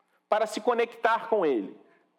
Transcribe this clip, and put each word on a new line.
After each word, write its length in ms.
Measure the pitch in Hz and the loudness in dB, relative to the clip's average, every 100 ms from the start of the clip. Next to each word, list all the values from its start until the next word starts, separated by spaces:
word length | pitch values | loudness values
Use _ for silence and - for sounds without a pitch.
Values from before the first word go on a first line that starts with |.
| _ _ - | _ _ -2
para 180 | 214 214 | 0 0
se 140 | - | -2
conectar 680 | 247 233 233 - 226 226 - | -2 0 -2 0 0 0 0
com 160 | 220 | 0
Ele. 380 | 160 120 95 - _ _ _ | 2 0 -4 -12 _ _ _